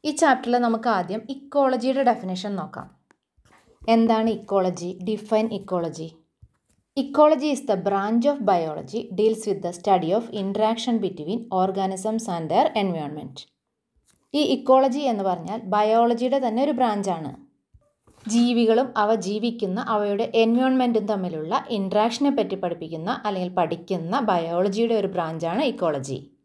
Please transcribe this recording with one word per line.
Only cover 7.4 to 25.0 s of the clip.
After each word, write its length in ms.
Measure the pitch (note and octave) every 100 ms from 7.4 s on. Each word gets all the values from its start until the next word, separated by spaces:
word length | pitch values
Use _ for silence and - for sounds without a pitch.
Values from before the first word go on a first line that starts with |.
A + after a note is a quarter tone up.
| D4+
is 220 | C4+ -
the 40 | G3 F#3+
branch 380 | G3 G#3 A#3 C#4+
of 60 | C#4+
biology 600 | G3+ F3+ D#3+ D#3 - A3+ A#3 F#3
deals 200 | A3 A3 G#3+
with 120 | G3
the 120 | F3 F3
study 320 | G#3 F#3 E3
of 80 | G#3 A#3 G#3+
interaction 600 | G3 G#3 G#3+ A#3 - A3+ F#3+
between 320 | F#3 D3+ A#3
organisms 840 | - F#3 F#3+ F#3+ F#3+ F#3+ G#3 A3
and 280 | A3 E3+ D#3+
their 360 | F3+ D4 G#3+
environment. 720 | G3 E3 D3 D3+ C#3 - - _ _ _ _ _ _ _ _
ഈ 80 | C#4+
ഇക്കോളജി 580 | D4 C#4 - C4 C4+ C4+
എന്ന് 240 | C#4 G#3+
പറഞ്ഞാൽ 380 | F#3+ F3 D#3+ A3
ബയോളജിയുടെ 840 | F#3+ G#3 G#3+ A3+ A#3 A#3 B3 C4+ B3
തന്നെ 160 | A3+
ഒരു 80 | C#4+
ബ്രാഞ്ചാണ്. 840 | B3 B3 G#3 G3 E3 D3+ - - _ _ _ _ _ _ _ G#3+
ജീവികളും 640 | A#3 A#3+ A#3 A3+ A3+ C4+ -
അവ 180 | G#3
ജീവിക്കുന്ന 720 | A3 F3+ G#3 A#3 A#3 G3 F#3+ -
അവയുടെ 440 | G#3+ G#3 G3+ A3+
എൻവയോൺമെൻറ്റും 680 | A#3 A3+ A#3 C4 C4 B3 A3+
തമ്മിലുള്ള 600 | G3+ G3+ F3+ D#3+ D#3+ A#3 -
ഇൻട്രാക്ഷനെ 600 | A3 F#3+ G3+ A3+ A#3 C#4+
പറ്റി 240 | C#4 F#3+
പഠിപ്പിക്കുന്ന 680 | F#3+ F3 E3+ D#3+ D#3+ E3+ -
അല്ലെങ്കിൽ 280 | G#3+ F#3+ F3+
പഠിക്കുന്ന 680 | F#3 E3 E3 - F#3 E3 B3
ബയോളജിയുടെ 760 | A3 F3+ E3 E3+ G3+ G3+ A#3
ഒരു 120 | A3+